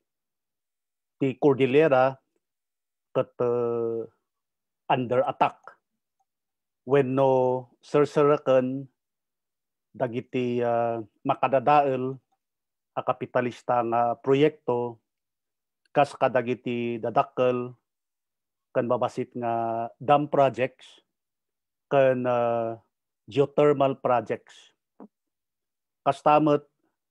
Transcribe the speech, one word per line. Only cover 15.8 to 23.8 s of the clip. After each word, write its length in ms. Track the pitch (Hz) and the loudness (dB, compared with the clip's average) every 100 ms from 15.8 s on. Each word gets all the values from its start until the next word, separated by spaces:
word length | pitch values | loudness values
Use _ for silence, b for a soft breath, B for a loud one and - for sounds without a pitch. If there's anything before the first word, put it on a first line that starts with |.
| _ | _
kas 240 | - 143 | 0 0
kadagiti 880 | - 131 120 120 123 123 120 120 120 | 0 0 0 -2 -6 -4 -6 -4 -6
dadakkel 720 | 117 120 - - 127 123 123 123 _ _ _ _ _ _ _ _ _ 131 | -4 -2 -2 0 0 0 -6 -14 _ _ _ _ _ _ _ _ _ -4
ken 160 | 120 | -2
babasit 400 | 123 120 - 123 | -2 -4 -6 -10
nga 560 | 123 120 117 117 113 117 - | -8 -6 -4 -4 -6 -8 -8
dam 320 | 127 143 147 | 0 0 2
projects 720 | 143 135 120 127 _ - _ _ _ _ _ _ _ _ _ - | 2 2 0 -6 _ -20 _ _ _ _ _ _ _ _ _ -2
ken, 400 | 143 135 127 123 | 2 2 2 -2
uh, 480 | 120 120 117 113 113 _ _ _ _ | -2 0 -2 -4 -8 _ _ _ _
geothermal 720 | - 120 143 - 147 139 | -8 -2 0 2 2 4